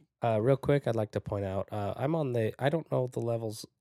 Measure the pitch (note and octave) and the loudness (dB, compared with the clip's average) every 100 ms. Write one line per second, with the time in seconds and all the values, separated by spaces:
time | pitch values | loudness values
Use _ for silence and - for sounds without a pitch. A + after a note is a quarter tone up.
0 | _ - A#2+ A2 A#2+ C3+ - C#3+ - A2+ | _ -4 0 4 4 4 4 2 2 0
1 | G#2+ G#2 - G2+ G2 F#2+ - G#2+ G2+ - | 0 -2 -4 -4 -2 -4 -4 -4 -4 -2
2 | C3+ E3 C#3 A#2+ A2 - C3+ E3 - C3 | -2 0 0 0 0 0 0 0 0 -2
3 | B2 - A#2 A#2 A2+ G#2 - - | 0 -2 -2 -2 -4 -8 -12 -6